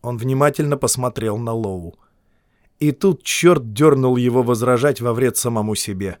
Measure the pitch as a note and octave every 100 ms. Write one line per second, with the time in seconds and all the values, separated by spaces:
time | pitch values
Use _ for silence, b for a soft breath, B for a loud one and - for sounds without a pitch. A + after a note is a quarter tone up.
0 | A#2+ A#2+ B2+ C3+ D3 D3 D3 C#3 A#2+ B2+
1 | B2 - A2 G#2+ A#2 A2+ G#2 F#2 E2 _
2 | _ _ _ _ _ _ _ _ D3 C3+
3 | G3 - - - E3+ E3 A#2 G#2+ D#3 C3
4 | C3 B2 B2 B2 A#2+ A#2+ A#2+ B2 C#3+ -
5 | A#2+ A#2 B2+ - B2+ A2+ G#2+ G#2+ - F#2+
6 | G2 -